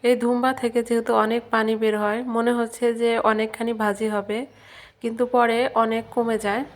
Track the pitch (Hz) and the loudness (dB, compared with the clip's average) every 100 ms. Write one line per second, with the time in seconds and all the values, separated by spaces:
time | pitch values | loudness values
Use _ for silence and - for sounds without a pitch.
0 | 240 247 233 247 254 262 240 233 233 233 | 2 2 2 2 0 0 -2 -2 0 -2
1 | 226 226 214 233 226 226 220 220 220 214 | 2 2 2 0 0 0 0 0 0 0
2 | 208 214 254 226 233 240 226 233 240 233 | 0 -2 -2 0 0 0 -2 -2 -2 0
3 | 233 226 220 214 220 - 233 226 214 202 | 0 2 2 2 -2 -4 -4 -2 -2 0
4 | 220 208 202 214 277 - - - - _ | -2 -2 -4 -6 -6 -14 -20 -20 -20 _
5 | 233 226 247 247 233 226 254 - 226 226 | -8 -2 0 4 4 2 0 2 2 0
6 | 226 - 233 220 214 214 294 | -4 -2 -2 0 0 -2 -4